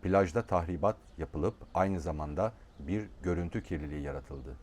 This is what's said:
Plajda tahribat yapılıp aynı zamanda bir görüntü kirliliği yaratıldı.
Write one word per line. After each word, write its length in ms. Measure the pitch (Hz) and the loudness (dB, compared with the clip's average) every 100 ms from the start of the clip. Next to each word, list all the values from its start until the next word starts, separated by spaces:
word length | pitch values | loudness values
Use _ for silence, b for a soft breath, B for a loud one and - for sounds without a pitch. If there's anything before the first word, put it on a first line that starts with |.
Plajda 400 | 90 98 95 85 | 6 6 6 2
tahribat 560 | 113 92 85 85 98 117 - - | 2 2 2 2 2 0 -6 -10
yapılıp 380 | 76 78 78 - - | -6 0 -2 -2 -4
aynı 260 | - 95 95 | 2 2 2
zamanda 540 | 78 76 76 73 107 - B - | -2 -4 -4 0 0 -2 B -12
bir 300 | 71 101 104 - | -2 -2 -2 -6
görüntü 400 | 95 85 87 113 | -2 0 0 -4
kirliliği 380 | - 80 73 76 | -4 -4 -4 -4
yaratıldı. 540 | 71 69 69 - 64 - | -4 -6 -8 -10 -10 -12